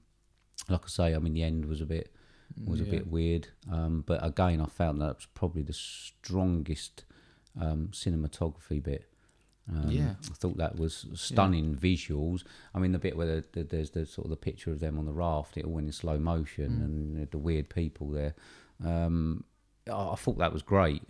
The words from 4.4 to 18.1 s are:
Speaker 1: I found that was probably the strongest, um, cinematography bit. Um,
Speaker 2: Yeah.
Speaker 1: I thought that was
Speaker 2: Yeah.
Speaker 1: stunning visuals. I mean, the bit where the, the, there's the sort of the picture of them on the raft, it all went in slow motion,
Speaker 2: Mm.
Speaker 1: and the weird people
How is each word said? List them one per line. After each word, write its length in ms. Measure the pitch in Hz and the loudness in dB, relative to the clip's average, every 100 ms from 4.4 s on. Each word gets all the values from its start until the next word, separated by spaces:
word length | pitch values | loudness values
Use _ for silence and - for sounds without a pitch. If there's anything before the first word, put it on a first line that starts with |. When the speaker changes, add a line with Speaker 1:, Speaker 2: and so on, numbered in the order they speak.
| 90 80 | 4 4
Speaker 1:
I 60 | 76 | 2
found 340 | - 85 73 | 2 2 2
that 140 | 76 - | -2 -4
was 100 | - - | -12 -4
probably 260 | 85 80 | -2 0
the 120 | 73 | -4
strongest, 1300 | - - - - - - 92 92 85 76 78 - - - - - _ _ - | -6 -10 -12 -16 -14 -4 2 2 2 0 -4 -8 -16 -20 -20 -20 _ _ -4
um, 300 | 80 78 82 | 0 0 -2
cinematography 880 | - 95 80 76 - 82 - - 76 | -4 0 0 0 -2 -4 -4 -4 -2
bit. 280 | 71 69 - _ _ _ _ _ - | -2 -4 -8 _ _ _ _ _ -6
Um, 160 | 80 73 | -2 2
Speaker 2:
Yeah. 260 | - 78 - - | 2 2 0 -8
Speaker 1:
I 40 | |
thought 240 | - 90 - | -4 -2 0
that 180 | 80 82 | -2 0
was 280 | 80 - - | -2 -2 -10
Speaker 2:
Yeah. 80 | 85 | -8
Speaker 1:
stunning 600 | - 117 95 82 78 71 | 0 4 6 4 2 2
visuals. 680 | 90 87 - 73 80 90 - - - 92 | 4 2 0 -2 0 -2 -6 -18 -8 0
I 40 | |
mean, 120 | 92 | 2
the 80 | 90 | 2
bit 160 | 95 82 | 0 0
where 120 | 82 | 0
the, 180 | 80 - | 0 -2
the, 100 | 85 | -6
there's 280 | 78 82 76 | -2 -2 -2
the 140 | 82 78 | -4 -4
sort 200 | - 76 | -6 -6
of 40 | |
the 60 | 78 | -4
picture 360 | - - 82 | -4 -4 -4
of 80 | 76 | -2
them 160 | 78 76 | -2 -2
on 60 | 76 | -2
the 80 | |
raft, 440 | 76 85 76 73 78 | 0 0 0 -2 -6
it 60 | 78 | -4
all 60 | |
went 160 | 80 76 | -2 -4
in 60 | |
slow 260 | - 82 76 | -4 -2 2
motion, 520 | 82 82 73 - 71 71 | 2 2 0 -2 -2 0
Speaker 2:
Mm. 40 | |
Speaker 1:
and 480 | 73 76 76 78 73 | 0 -2 -2 -4 -4
the 60 | 76 | -2
weird 320 | 80 78 73 | 0 0 0
people 400 | 85 80 - 73 | -2 -2 -2 -4